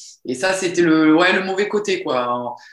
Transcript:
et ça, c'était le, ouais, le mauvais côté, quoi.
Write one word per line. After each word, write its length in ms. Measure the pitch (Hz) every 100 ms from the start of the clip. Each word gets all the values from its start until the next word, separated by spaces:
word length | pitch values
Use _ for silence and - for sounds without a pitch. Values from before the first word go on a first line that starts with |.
| - - -
et 100 | 127
ça, 180 | 190
c'était 300 | 190 180 170
le, 320 | 170 156 156 160
ouais, 180 | 180
le 100 | 190
mauvais 240 | 190 190 202
côté, 360 | 208 202 185
quoi. 520 | - 127 123 123 123 120 -